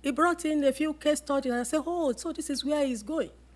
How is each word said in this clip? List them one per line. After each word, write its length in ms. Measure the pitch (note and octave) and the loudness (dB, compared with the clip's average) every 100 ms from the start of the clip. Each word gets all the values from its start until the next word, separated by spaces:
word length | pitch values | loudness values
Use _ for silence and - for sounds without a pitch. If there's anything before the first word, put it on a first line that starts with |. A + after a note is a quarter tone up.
he 100 | C4+ | -2
brought 340 | C4 E4+ E4+ D#4 | 2 2 2 0
in 180 | D4+ | 2
a 80 | C#4 | 2
few 220 | C4 D#4 | 2 -2
case 240 | D4+ D4+ D4 | 0 0 0
studies. 340 | - C#4 C4+ | 0 0 0
I 120 | A#3+ | -2
said, 180 | A#3+ D#4 D4 | 0 -2 -2
"Oh, 280 | F4 D4+ | 0 0
so 180 | A#3 E4+ | -2 -6
this 180 | D#4+ - | -6 -4
is 140 | C4 | -4
where 220 | C4 D4+ C#4 | 0 0 0
he's 180 | A#3 | -2
going." 280 | G#3 D#4+ A#3 - - | -4 -4 -4 -8 -20